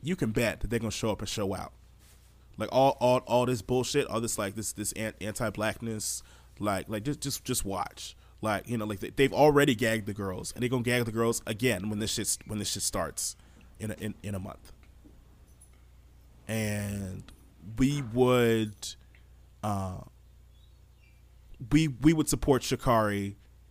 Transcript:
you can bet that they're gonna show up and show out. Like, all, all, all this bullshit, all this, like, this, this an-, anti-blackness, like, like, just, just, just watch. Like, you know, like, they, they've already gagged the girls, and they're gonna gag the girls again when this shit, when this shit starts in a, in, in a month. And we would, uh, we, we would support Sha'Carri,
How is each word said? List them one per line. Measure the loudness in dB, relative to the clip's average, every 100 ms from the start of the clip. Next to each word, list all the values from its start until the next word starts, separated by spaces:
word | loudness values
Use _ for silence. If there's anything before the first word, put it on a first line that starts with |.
you | -4 -2
can | 0
bet | 2 0 0
that | -2
they're | -2
gonna | -2
show | -2 -2
up | -2
and | -4
show | -4 -2 -4
out. | -8 -14 -20 -20 -20 -20 -20 -20 -18 -8
Like, | -2
all, | 4 4 4
all, | 4 4 2
all | 2 2
this | 0
bullshit, | 0 -2 0 0 0
all | 0
this, | -2 -2
like, | -4 -4
this, | -8
this | -6 -6
an-, | -4 -6 -6
anti-blackness, | -8 -4 -4 -2 -4 -4 -6 -6 -6 -8 -10 -20 -20 -6
like, | -2 -2 -2
like, | -6
just, | -4 -6
just, | -6 -6 -4
just | -4 -2
watch. | -4 -6 -10 -16 -16 -20 -8
Like, | -2 -2 -2
you | -6
know, | -4
like, | -6
they, | -4
they've | 2 2
already | 6 6 8 6
gagged | 4 2 0 -2
the |
girls, | -6 -4 -6 -8
and | -4
they're | -2
gonna | 0
gag | 0 0 0
the |
girls | 0 0 0 -4
again | -2 0 0 -2
when | -4
this | -2
shit, | -2 -2 -4 -6
when | -6
this | -4
shit | -4
starts | -4 -2 -4 -4 -8 -8 -18 -20 -20 -12
in | -10
a, | -6
in, | -8 -8
in | -8 -8
a |
month. | -10 -14 -18 -20 -20 -20 -20 -20 -20 -20 -20 -20 -20 -20 -20 -20 -20 -20 -20 -18 -8
And | -4 -2 -2 -4 -6 -6 -10 -12 -20 -20 -20 -8 0
we | 2 2 -2
would, | 2 4 6 6 4 0 -4 -14 -14 -20 -20 -20 -20 -20 -8
uh, | -4 -4 -4 -8 -14 -20 -20 -20 -20 -20 -20 -20 -20 -20 -20 -20 -20 -20 -20 -14 2
we, | 4 4
we | 4 4
would | 4 4
support | 2 4 4
Sha'Carri, | 4 -2 4 4 4 0 -4 -6 -16 -20 -20